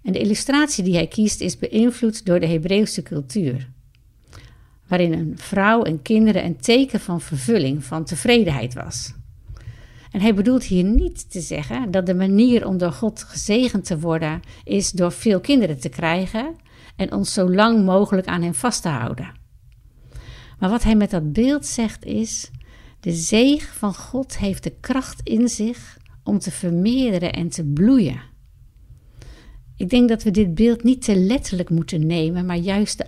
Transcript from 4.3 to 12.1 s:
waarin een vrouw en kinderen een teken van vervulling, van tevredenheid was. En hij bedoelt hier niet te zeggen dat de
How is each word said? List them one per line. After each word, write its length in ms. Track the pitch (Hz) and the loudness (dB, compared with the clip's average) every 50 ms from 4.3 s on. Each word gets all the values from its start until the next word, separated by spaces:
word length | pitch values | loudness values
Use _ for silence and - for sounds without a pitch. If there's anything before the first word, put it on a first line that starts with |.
| - - - - - - - _ _ _ _ - | -20 -20 -20 -20 -20 -20 -20 _ _ _ _ -2
waarin 260 | 180 180 180 170 160 | 0 2 2 2 0
een 200 | 165 165 156 - | -2 -4 -6 -6
vrouw 480 | 170 - - - 196 196 208 226 233 220 | -8 -10 -4 -2 2 4 4 4 4 2
en 180 | - 156 156 | 0 -2 -4
kinderen 440 | - - 226 220 220 220 208 185 - | -2 2 4 4 6 4 4 2 0
een 120 | 170 165 - | -2 -6 -4
teken 420 | - - 226 254 277 262 - 208 | 2 4 4 4 4 2 0 -4
van 220 | - - 175 165 | -4 -4 -6 -6
vervulling, 640 | - - 160 135 127 127 233 208 147 131 135 143 135 | -4 -6 -6 -4 0 0 2 2 2 0 -2 -4 -6
van 220 | - 165 160 160 | -6 -6 -6 -6
tevredenheid 680 | - 180 - - - 240 240 220 170 143 131 110 127 123 | -6 -6 -4 2 4 4 4 4 2 0 -2 -4 -6 -8
was. 400 | - - 165 - - - - - - - - - - - - - - - - - - - - - - - - | -10 -10 -10 -10 -10 -10 -10 -14 -16 -18 -20 -20 -20 -20 -18 -18 -16 -16 -18 -18 -18 -20 -20 -20 -20 -18 -10
En 100 | - 208 | -4 0
hij 120 | 185 233 214 | 2 2 2
bedoelt 300 | 190 196 226 254 254 - | 4 2 2 2 2 0
hier 200 | - 190 180 180 | 0 0 0 2
niet 480 | 190 220 254 - 339 - - - - | 4 4 4 2 2 -2 -8 -14 -14
te 100 | - 185 | -12 -12
zeggen 500 | 160 - 160 156 147 127 226 247 262 208 | -10 -8 -8 -8 -8 -6 -6 -6 -4 -2
dat 140 | 175 190 180 | -2 0 0
de 100 | 175 | 0